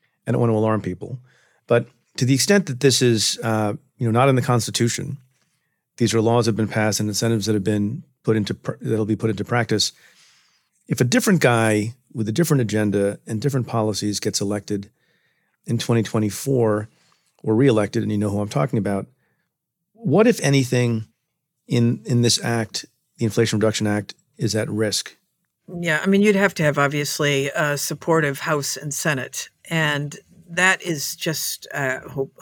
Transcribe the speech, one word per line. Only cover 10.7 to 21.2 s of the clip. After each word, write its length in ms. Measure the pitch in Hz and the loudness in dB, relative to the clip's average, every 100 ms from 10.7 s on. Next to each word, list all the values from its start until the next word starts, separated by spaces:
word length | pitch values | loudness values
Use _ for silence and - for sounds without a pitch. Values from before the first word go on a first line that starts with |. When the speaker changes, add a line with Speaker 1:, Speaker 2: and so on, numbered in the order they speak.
| _ - | _ -6
Speaker 1:
If 140 | - | -2
a 60 | 123 | 2
different 340 | 247 233 175 | 2 2 2
guy 540 | 131 117 110 107 107 - _ | 4 4 2 2 0 -6 _
with 140 | - 110 | -8 -4
a 60 | |
different 260 | 110 165 147 | -2 0 2
agenda 600 | 113 107 104 101 101 101 - | 2 0 0 0 -2 -4 -8
and 140 | 113 | -6
different 280 | 143 135 107 | -2 -2 -2
policies 520 | 113 107 95 104 101 | -2 -2 -2 -4 -4
gets 220 | 107 - | -4 -4
elected 480 | 101 104 - 101 98 _ _ _ _ _ _ _ - | -4 -4 -4 -8 -8 _ _ _ _ _ _ _ -6
in 120 | 117 | -4
twenty 260 | - 117 | 0 0
twenty-four 840 | 104 113 107 95 135 135 110 104 117 _ _ _ _ _ | 0 0 0 -2 -2 2 2 0 -4 _ _ _ _ _
or 140 | - 110 | 0 4
reelected, 480 | 139 107 104 117 | 4 4 2 -2
and 80 | 104 | -2
you 60 | 104 | 0
know 120 | 104 | 0
who 120 | 104 | -2
I'm 80 | 104 | -2
talking 300 | 147 147 113 | -2 0 0
about, 280 | 101 98 - _ _ _ _ _ _ _ _ | 0 -2 -4 _ _ _ _ _ _ _ _
what, 340 | _ 226 156 233 | _ 0 4 4
if 140 | - | 4
anything, 680 | 143 139 127 127 120 113 107 _ | 2 2 2 2 2 0 -4 _